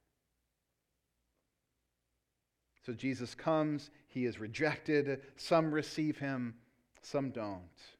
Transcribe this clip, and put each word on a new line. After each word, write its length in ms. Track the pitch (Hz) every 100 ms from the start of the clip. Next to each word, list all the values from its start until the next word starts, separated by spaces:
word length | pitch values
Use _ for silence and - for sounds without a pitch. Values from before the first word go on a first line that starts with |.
| _ _ _ _ _ _ _ _ _ _ _ _ _ _ _ _ _ _ _ _ _ _ _ _ _ _ _ _ -
So 60 |
Jesus 420 | 113 135 120 123
comes, 560 | - 165 160 151 147 - - _
he 200 | 131 123
is 120 | 104
rejected, 840 | 110 117 151 - - 147 143 135 - -
some 360 | - 170 160
receive 460 | 151 147 - 156 -
him, 360 | 139 131 120 113 _ _ _ -
some 280 | - 143 135
don't. 320 | 120 107 92 90 - - -